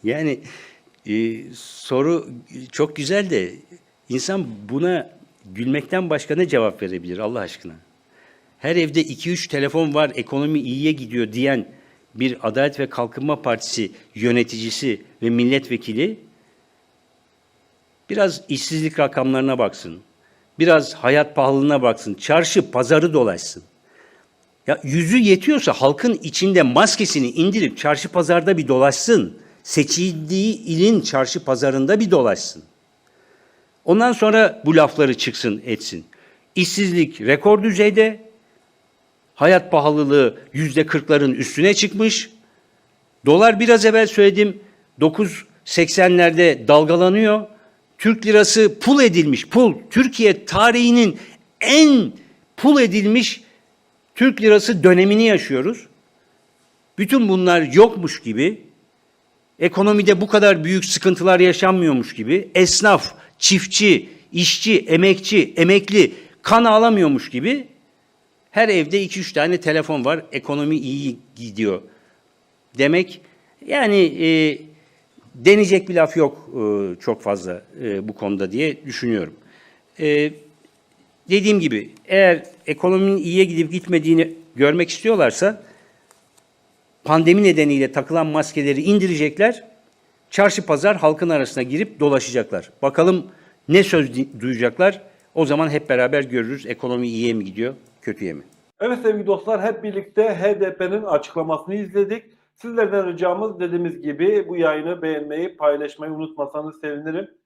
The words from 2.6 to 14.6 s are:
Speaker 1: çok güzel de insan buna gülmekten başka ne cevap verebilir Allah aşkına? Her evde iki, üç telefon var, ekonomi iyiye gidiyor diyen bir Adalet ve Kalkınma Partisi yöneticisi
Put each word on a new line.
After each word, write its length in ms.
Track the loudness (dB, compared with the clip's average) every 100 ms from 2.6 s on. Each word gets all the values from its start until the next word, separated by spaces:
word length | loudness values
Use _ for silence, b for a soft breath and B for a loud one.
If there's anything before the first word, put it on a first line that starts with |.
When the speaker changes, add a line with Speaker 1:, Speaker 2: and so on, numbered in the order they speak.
| -16
Speaker 1:
çok 240 | -6 -6 -4
güzel 340 | -4 -4 -2
de 240 | -4 -4 -12 _ -20 _ _ _
insan 360 | -8 -6 -6 -8 -12 -10
buna 400 | -4 -2 -4 -6 _ _ _ -20
gülmekten 640 | -8 -4 -4 -4 -6 -4
başka 260 | -6 -4 -4
ne 120 | 0
cevap 340 | 0 0 -4
verebilir 360 | -10 -10 -10 -8
Allah 220 | -8 -8
aşkına? 340 | -10 -14 -20 -20 _ _ _ b b b b b
Her 160 | -4 -2
evde 260 | -2 -2
iki, 300 | -4 -8 -8
üç 160 | -8 -6
telefon 460 | -4 -2 -2 -2
var, 180 | 0 -2 -4
ekonomi 440 | -8 -4 -2 -4
iyiye 320 | -4 -4 -2
gidiyor 400 | -4 -6 -6 -4
diyen 360 | -2 -2 -2 -6 b b b b -6
bir 220 | -4 -4 -4
Adalet 320 | -2 -2 -4
ve 100 | -8
Kalkınma 520 | -6 -8 -6 -6 -4
Partisi 500 | -4 -6 -6 -8 -8 b b -6
yöneticisi 840 | -2 0 -2 -6